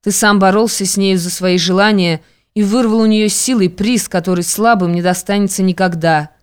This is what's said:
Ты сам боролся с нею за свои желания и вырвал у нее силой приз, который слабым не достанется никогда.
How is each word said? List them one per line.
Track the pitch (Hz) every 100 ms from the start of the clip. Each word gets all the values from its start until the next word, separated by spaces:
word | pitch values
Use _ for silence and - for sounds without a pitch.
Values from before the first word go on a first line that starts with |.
Ты | -
сам | 202 214 202
боролся | 190 196 226 - 190
с | 196
нею | 196 190
за | 175
свои | 180 185 180
желания | 165 185 208 208 175 160 _ _ _
и | -
вырвал | 202 226 233 220
у | 220
нее | 214 214
силой | - - 254 185
приз, | 180 202 247 -
который | 190 170 180
слабым | 175 - 220 226 180
не | 170
достанется | 175 180 - 202 196 196
никогда. | 190 175 190 170 165 156 151 _